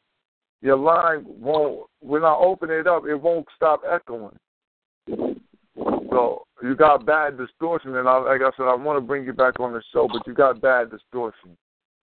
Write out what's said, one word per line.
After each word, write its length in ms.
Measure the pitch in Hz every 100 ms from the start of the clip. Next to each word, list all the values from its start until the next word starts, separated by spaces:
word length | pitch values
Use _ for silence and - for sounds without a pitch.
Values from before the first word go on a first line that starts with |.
| _ _ _ _ _ _
your 160 | 131 135
line 480 | 151 170 170 156 131
won't, 600 | 120 123 156 147 - - _
when 220 | 123 151
I 100 | 165
open 360 | 151 180 190 160
it 180 | 160 160
up, 180 | 170 147
it 100 | 151
won't 320 | 160 170 147 -
stop 260 | 160 147 -
echoing. 480 | 170 - 117 104 - _ _ _ _ _ _ - 71 - - - _ _ -
So 680 | - - - 127 117 - - _
you 140 | 123 131
got 300 | 156 139 120
bad 320 | 156 147 131
distortion, 580 | 123 - 165 165 135 127
and 120 | 127
I, 100 | 131
like 220 | 127 131
I 100 | 131 131
said, 80 |
I 120 | 131 123
wanna 260 | 147 143
bring 240 | 120 139 131
you 80 |
back 260 | 123 131 123
on 140 | 123
the 80 | 117 -
show, 160 | 135 131
but 180 | 117 127
you 80 |
got 280 | 123 139 117
bad 280 | 135 127 117
distortion, 680 | 110 _ 123 113 - 90 85 _ _ _ _